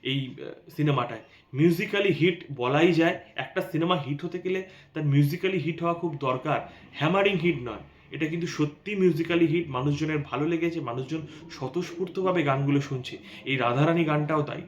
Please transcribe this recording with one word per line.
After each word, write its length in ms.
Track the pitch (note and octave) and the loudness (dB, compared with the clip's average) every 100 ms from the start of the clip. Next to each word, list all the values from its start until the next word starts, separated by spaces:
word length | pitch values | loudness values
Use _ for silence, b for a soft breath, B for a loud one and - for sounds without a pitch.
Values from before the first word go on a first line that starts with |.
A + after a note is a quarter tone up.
এই, 260 | C3 C3+ B2+ | -2 -2 -4
আহ, 240 | - C2 - - - | -10 -12 -14 -14 0
সিনেমাটায়। 440 | D3 C3+ A#2 A2 - b b | 2 2 0 -6 -14 b b
musically 580 | C3 E3+ E3 G#3 G3+ G3 | 4 4 4 0 0 2
হিট 320 | D3 F3 F3+ - | 4 2 2 -10
বলাই 380 | B2+ A#2+ D3 F3 | -2 2 4 6
যায়, 260 | D#3+ E3+ F#3 - - | 6 2 0 -8 -10
একটা 240 | - F#3 | -6 -6
সিনেমা 360 | - D#3 E3+ F3+ | -4 -2 0 0
হিট 280 | C3+ C#3+ | -2 -6
হতে 140 | E3+ F3+ | -6 -6
গেলে 240 | F#3 F#3 F#3+ B B | -4 -4 -6 B B
তার 100 | D#3 | -4
musically 540 | D3+ C#3+ C#3+ F3 F#3+ F#3 | 2 4 4 2 -2 0
হিট 240 | D3+ E3 | -2 -2
হওয়া 120 | E3+ | -2
খুব 220 | E3 E3+ C#3+ | -2 -4 -2
দরকার, 520 | C3+ B2+ D#3 C3 - B B | -2 -2 -2 -2 -4 B B
হ্যামারিং 440 | - D3+ G3 G3+ F#3 | -2 2 4 2 2
হিট 200 | E3+ C#3+ | 0 0
নয়। 180 | A#2+ G#2 - b b | -6 -10 -14 b b
এটা 160 | C#3 D#3 | -6 -4
কিন্তু 200 | E3+ D#3 | -2 -4
সত্যি 500 | - D3 - G3+ G3+ | -2 -2 -2 -6 4
musically 500 | F#3 D#3 E3 F3 E3 | 4 4 0 2 4
হিট, 220 | E3+ D#3+ | 2 0
মানুষজনের 500 | C3 C#3 C#3+ D#3 D3+ | -2 0 0 0 -2
ভালো 300 | C#3 C3 D#3+ | -2 -2 0
লেগেছে, 320 | E3 E3+ E3 | 0 0 -2
মানুষজন 460 | C3 B2 B2+ D#3+ D3 B B | -6 -6 -4 -6 -8 B B
স্বতঃস্ফূর্তভাবে 920 | - B2+ F3 F3 - F3+ - F#3 F3 | -8 -6 -4 -6 -6 -6 -2 0 2
গানগুলো 380 | C#3+ C3+ C#3 C#3+ | 2 0 2 2
শুনছে। 380 | C#3+ C3 B2+ - B B | 0 -6 -8 -14 B B
এই 120 | B2+ C3 | -4 0
রাধারানী 480 | A#2+ B2+ D#3 E3+ | 2 4 4 4
গানটাও 380 | D#3 D3 D3+ D#3 | 2 0 0 0
তাই। 200 | C#3+ - | -2 -6